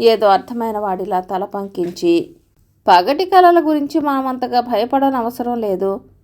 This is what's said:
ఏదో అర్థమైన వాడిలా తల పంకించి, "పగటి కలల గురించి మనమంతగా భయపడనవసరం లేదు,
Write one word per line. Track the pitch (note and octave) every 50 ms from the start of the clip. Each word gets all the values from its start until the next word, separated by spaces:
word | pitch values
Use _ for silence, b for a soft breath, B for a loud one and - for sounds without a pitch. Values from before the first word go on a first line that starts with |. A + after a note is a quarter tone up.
ఏదో | A#3 A3+ A3+ G#3 G#3+
అర్థమైన | G3+ F#3+ F#3+ - - A#3+ A#3 A3+ A3+ G#3+ G#3
వాడిలా | G#3 G3 F#3 F#3 F#3 G#3 F#3+ F#3
తల | F#3 - G3+ F#3 G3+
పంకించి, | G3 G3+ G3+ G3 G3 - F#3+ E3+ F3 F3 - F3 E3+ E3+ E3+ - - - _ _ _ _ _ _ _ _ _ - G#3+
"పగటి | F3+ F3+ F3+ A3+ D4 D#4+ F#4+
కలల | F#4 G4 F#4 F4+ F4 F4 E4+
గురించి | D4+ D#4 D#4 D4 C#4+ C#4+ - D#4+
మనమంతగా | C#4+ D4 C#4 C4+ C4 C4 B3+ B3 B3 B3 A#3+ B3
భయపడనవసరం | A#3 A#3+ A#3+ G3+ A#3 - C#4+ C4+ C4+ C4+ C4+ B3 A3 A#3+ B3 - A#3+ A#3+ A#3+ A#3
లేదు, | A3 G3+ F#3 F3+ F#3+ G3 G3 - - _ _ _